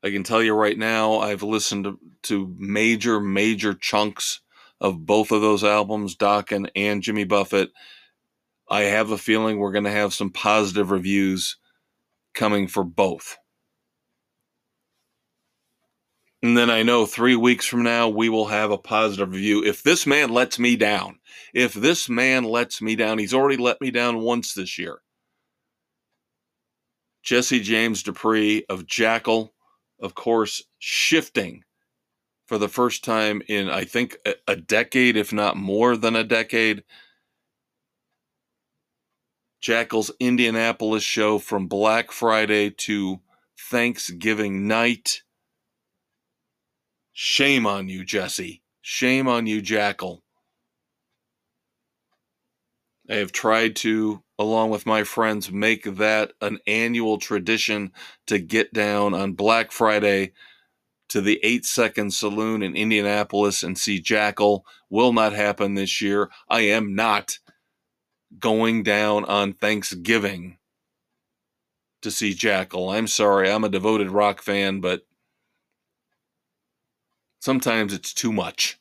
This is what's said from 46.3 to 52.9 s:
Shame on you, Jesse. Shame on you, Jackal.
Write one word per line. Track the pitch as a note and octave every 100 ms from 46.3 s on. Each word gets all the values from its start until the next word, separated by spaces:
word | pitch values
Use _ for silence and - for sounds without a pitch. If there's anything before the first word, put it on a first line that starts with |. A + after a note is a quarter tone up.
| _ _ _ _ _ _ _ _
Shame | - - - C#3 C3+ A2
on | G2 F#2+
you, | F#2 F#2
Jesse. | G#2+ F2+ - F2 - _ _
Shame | - - B2+ C3 C3
on | A#2+ A2+
you, | G#2+
Jackal. | G2 G#2+ G2+ G2+ F#2 E2+ _ _ _ _ _ _ _ _ _ _ _ _ _ _ _ _ _ _ _ _ _ _ _ _ _ _ _